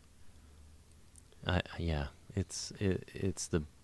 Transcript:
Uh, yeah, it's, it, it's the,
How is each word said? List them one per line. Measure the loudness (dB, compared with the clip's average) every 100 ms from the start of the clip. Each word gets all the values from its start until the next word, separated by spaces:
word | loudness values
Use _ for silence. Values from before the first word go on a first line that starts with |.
| -16 -18 -18 -18 -20 -20 -20 -20 -20 -20 -20 -20 -20 -6 2
Uh, | 2 2 -2
yeah, | 2 2 0 -4 -4 -2
it's, | -2 -4 -8 0
it, | 2 2 0
it's | -2 -2 0 0
the, | 0 0 -8